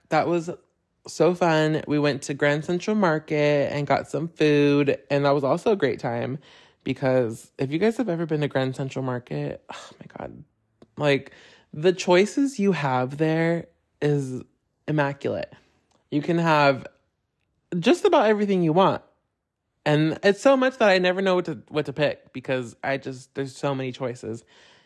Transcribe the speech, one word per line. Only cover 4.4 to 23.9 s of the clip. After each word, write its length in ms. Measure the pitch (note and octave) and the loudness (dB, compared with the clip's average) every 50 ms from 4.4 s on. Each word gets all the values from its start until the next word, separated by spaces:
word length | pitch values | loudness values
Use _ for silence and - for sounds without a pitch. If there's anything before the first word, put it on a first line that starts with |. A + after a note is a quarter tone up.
| D#3 D3+ D3 C#3+ C#3+ C#3+ C#3+ C#3+ C#3+ C3+ - - - _ | 2 4 4 4 4 4 4 2 2 2 0 -4 -4 _
And 160 | C#3+ C#3+ C#3+ | -2 0 2
that 60 | C#3+ | 2
was 120 | C#3 D3 C3+ | 2 2 2
also 280 | - D3 F3 - A#3+ | 0 -2 0 0 0
a 40 | G#3+ | 0
great 240 | G3 D3 C3 - - | 2 0 -2 -2 -2
time 400 | - C3 A#2 A#2+ A#2+ A#2+ C3 D3+ - - - - - _ _ _ _ | -6 -6 -6 -4 -6 -6 -8 -10 -12 -18 -20 -20 -20 _ _ _ _
because 680 | C3+ C3 - C#3 C3 B2+ B2+ B2 A2 A2+ - - - _ - | -8 -6 -2 0 2 2 2 2 0 -4 -10 -14 -20 _ -8
if 140 | C3+ C3 | -6 -4
you 80 | D3 D#3+ | -2 0
guys 180 | G3 A3+ A3+ - | 0 0 0 0
have 120 | B3+ G#3+ | -4 -4
ever 160 | E3+ E3 F3 | -2 -4 -2
been 160 | D3+ D#3+ D3+ | -2 -2 -2
to 60 | D3 C3+ | -2 -2
Grand 280 | - C3+ C3 C3 C3 | -2 -2 -2 -2 -4
Central 280 | - C#3 C3 - C3+ C3+ | -6 -8 -8 -6 -6 -6
Market, 600 | B2+ B2 B2 - - D3+ D3 D3 C#3+ - - - - - | -4 -6 -6 -8 -8 -8 -8 -6 -8 -10 -12 -14 -18 -18
oh 160 | - - - - _ | -18 -18 -20 -20 _
my 60 | - - - - | -20 -20 -16 -14
God, 260 | - B1 - - - _ _ _ _ _ _ _ - _ _ - | -14 -14 -14 -18 -20 _ _ _ _ _ _ _ -20 _ _ -2
like, 340 | D3+ D3 C#3 C3 - - - - - - - _ _ _ - | 0 0 0 0 -2 -8 -18 -20 -20 -20 -20 _ _ _ -12
the 200 | D3+ D3+ F#3 F3+ | -2 0 0 0
choices 640 | F3+ - G3 F3+ G#3 G#3+ G#3 - D4 C#4 C4+ C4+ - | 0 0 2 4 4 4 2 0 -2 -2 -2 -2 0
you 140 | G3+ G3 F3+ | 0 0 0
have 440 | D3+ C#3+ C3+ B2+ B2+ B2+ C3 C#3+ C#3+ | 0 0 0 0 0 -2 -2 -2 -2
there 500 | D#3+ D#3 D#3+ D#3+ E3 E3 E3+ E3+ - - _ _ _ _ _ _ | -2 0 0 0 0 0 -2 -2 -6 -10 _ _ _ _ _ _
is 420 | D3 D3 D3 C#3+ C3+ C3 B2+ B2 - - _ _ _ _ _ _ _ - | -2 0 0 0 -2 -4 -8 -12 -12 -16 _ _ _ _ _ _ _ -4
immaculate. 640 | D3+ D3+ C#3+ C#3 C#3+ - - A2+ G#2+ E2+ - - - - _ _ _ _ _ _ _ _ _ _ | -2 0 0 -2 -2 -4 -6 -6 -4 -4 -8 -10 -14 -20 _ _ _ _ _ _ _ _ _ _
You 100 | C#3 D3 | -6 -4
can 160 | D3 - E3+ E3+ | -2 -2 -2 0
have 480 | E3+ E3 D#3 D3+ D3 C#3 C3+ A#2+ - - - _ _ _ _ _ _ _ _ _ _ _ _ _ _ _ - F3 | 2 2 4 4 4 4 2 2 -4 -14 -20 _ _ _ _ _ _ _ _ _ _ _ _ _ _ _ -6 0
just 240 | D#3+ A#3 F4 F4 - | 2 2 2 4 4
about 240 | G4+ F4 - A3+ G#3+ | 4 4 6 4 4
everything 340 | G#3+ G3+ G#3 G3 G3 F#3 | 4 2 2 0 2 2
you 120 | F3 D#3 D3+ | 2 2 4
want. 280 | F#3 G3 E3 A#2 - - _ _ _ _ _ _ _ _ _ _ _ _ _ _ _ _ | 4 4 4 2 0 -6 _ _ _ _ _ _ _ _ _ _ _ _ _ _ _ _
And 340 | D3+ D3+ D3 D#3 D#3+ D3 - | 2 2 4 2 2 0 2
it's 200 | - G3+ G3+ - | 2 2 2 4
so 140 | - C4+ C#4 | 4 4 4
much 220 | C4 C4 C4 C4 - | 4 2 0 0 2
that 120 | A#3 G#3 | 2 4
I 100 | F#3 F#3+ | 4 4
never 220 | F3+ F3+ F3+ F#3+ | 4 2 0 2
know 140 | G3 F#3+ F#3 | 0 2 2
what 100 | F3+ F3+ | 0 0
to, 140 | E3+ D3+ G#2+ - _ | -4 -8 -10 -12 _
what 160 | B2+ D3+ C#3+ | -4 -4 -4
to 80 | C#3+ B2+ | -4 -2
pick 400 | D3 D3 B2+ - - _ _ _ | -2 -2 -2 -2 -4 _ _ _
because 420 | C3 - - C3 B2+ B2 A2+ - _ - | -12 -6 -4 -4 -4 -4 -8 -12 _ -6
I 140 | C3+ C#3 C3+ | -6 -6 -6
just, 360 | C3 C3+ C3 B2+ C3 _ _ | -6 -10 -12 -14 -16 _ _
there's 220 | C3+ C3+ C3 B2+ | -8 -8 -8 -8
so 180 | - - C#3+ C#3 | -6 -6 -4 -4
many 180 | C3 C3 C3 | -4 -6 -8